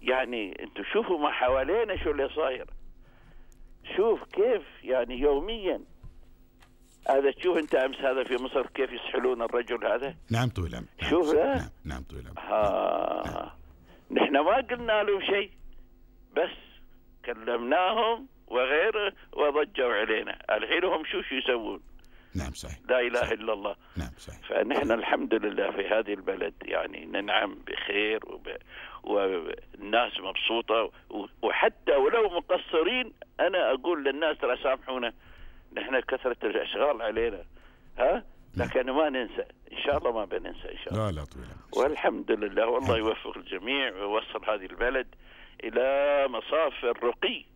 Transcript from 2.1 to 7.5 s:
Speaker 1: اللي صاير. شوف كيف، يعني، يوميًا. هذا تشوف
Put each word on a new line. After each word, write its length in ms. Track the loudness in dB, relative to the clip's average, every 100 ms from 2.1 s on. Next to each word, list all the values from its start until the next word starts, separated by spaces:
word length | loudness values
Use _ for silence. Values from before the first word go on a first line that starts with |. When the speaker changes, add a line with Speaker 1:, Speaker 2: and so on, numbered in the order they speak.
Speaker 1:
اللي 180 | 0 0
صاير. 380 | 0 -2 -2 -8 -14 -14 -18 -20 -20 -20 -20 -20 -20 -20 -20 -10 0
شوف 280 | 2 2
كيف، 380 | -2 0 2 2 -2 -16
يعني، 340 | -2 0 0 2
يوميًا. 640 | 2 2 0 -4 -2 -4 -6 -18 -18 -18 -20 -20 -20 -20 -20 -20 -20 -12 2
هذا 200 | 4 4
تشوف 280 | 2 2